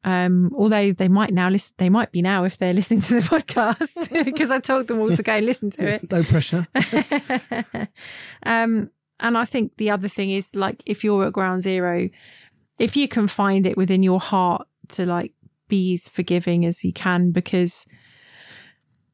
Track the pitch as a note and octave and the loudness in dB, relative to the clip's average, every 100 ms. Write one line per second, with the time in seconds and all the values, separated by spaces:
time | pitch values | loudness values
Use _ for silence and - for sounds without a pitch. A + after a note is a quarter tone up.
0 | F#3 F3+ F3+ F3+ F3+ C#4+ G#3+ G#3+ G3+ F#3 | 0 0 2 4 2 2 2 4 2 2
1 | F#3 G3 G#3+ F#3 F3+ G3 - - F#3 G#3 | 2 2 2 0 2 0 -2 -2 2 2
2 | - F3 F3+ G3 F3+ - F#3 F3+ F#3+ A3+ | 2 -2 0 0 -2 -2 0 0 2 0
3 | - A#3+ E3+ D#4+ - - A3 A3+ D#4+ - | 2 0 2 0 0 -2 0 0 -4 -4
4 | E4+ E4 C4+ - D4 C4+ C4 C4 A#3+ A3+ | -4 -2 -2 0 0 0 0 -2 0 -2
5 | A3 F3 G#3+ G#3+ A3 B3 G#3 - G#3 G#3 | 0 0 0 0 0 -2 -4 -4 -4 -4
6 | - F3 D#3 E3 - E3+ E3+ C4 - B3 | -2 0 2 2 2 -2 -2 -2 0 -2
7 | - C#4 - C4 - A#3+ - - G3+ _ | -2 -4 -2 -6 -4 -8 -8 -8 -10 _
8 | - - - - - A3+ A3+ A3 G#3 _ | -20 -20 -20 -12 -2 0 2 0 -2 _
9 | _ _ A3+ A#3 A#3 C4 G#3+ - G#3+ G#3 | _ _ -2 0 0 -2 -4 -2 -2 0
10 | F#3+ - G3 G3 F#3+ G3 F#3+ A3+ - G#3 | -4 -4 -2 -4 -4 -4 -4 -4 -8 -4
11 | G#3+ G3+ F#3+ - F#3+ F#3 F#3+ F#3 F3+ F3 | 0 2 0 0 -2 -2 -2 0 0 0
12 | F3+ _ - - - _ _ _ A#3 C#4+ | -2 _ -20 -20 -20 _ _ _ 0 0
13 | C#4 - G#3 - G3 G3 F#3 - F#3+ F#3+ | 0 0 0 0 2 2 2 0 2 4
14 | F#3+ F#3 - G3 F3+ F3 - _ - - | 4 2 0 0 0 -2 -6 _ -14 -6
15 | F3+ F3 - _ - _ _ G3 F#3 F3+ | -2 -2 -6 _ -20 _ _ 0 2 -2
16 | - - F3 F3 F3 E3+ E3+ F3 F#3 - | -4 -6 0 0 2 2 2 0 -4 -4
17 | F#3 F3+ F3+ F3 F3 F#3 F3 - - - | -2 2 2 0 0 0 0 -2 -12 -20
18 | _ _ - - - - - _ _ _ | _ _ -20 -20 -20 -20 -20 _ _ _
19 | _ | _